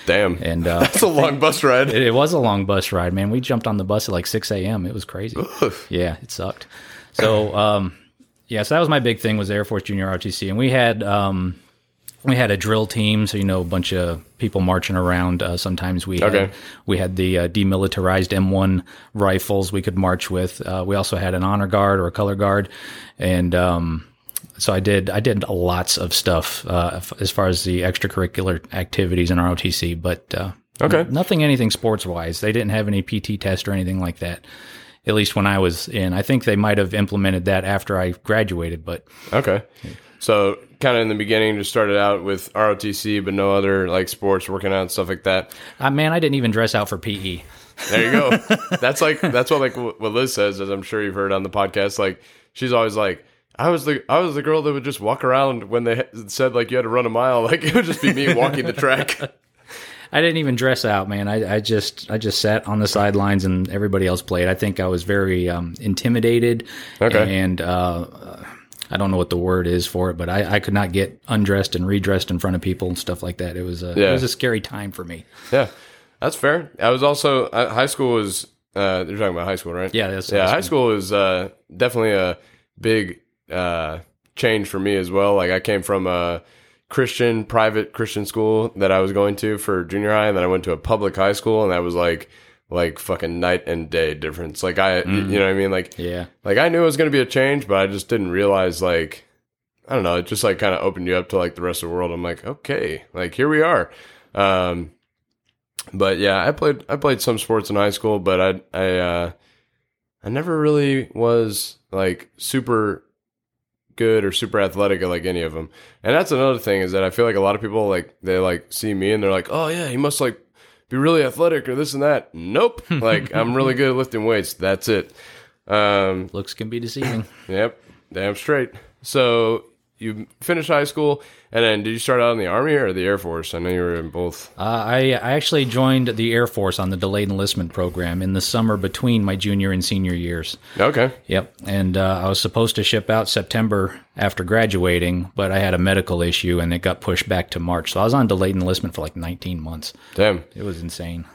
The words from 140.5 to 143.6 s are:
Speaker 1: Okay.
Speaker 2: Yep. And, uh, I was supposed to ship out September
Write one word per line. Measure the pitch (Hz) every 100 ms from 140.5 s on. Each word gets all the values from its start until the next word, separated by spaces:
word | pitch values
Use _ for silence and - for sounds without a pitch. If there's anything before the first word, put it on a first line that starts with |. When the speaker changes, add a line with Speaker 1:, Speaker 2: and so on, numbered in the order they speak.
| - - -
Speaker 1:
Okay. | 107 123 127 127 -
Speaker 2:
Yep. | 92 92 _ -
And, | 98 95 92
uh, | 95 95 92
I |
was | 95
supposed | 101 117 113 -
to |
ship | 101 110 -
out | 110 104
September | - 90 117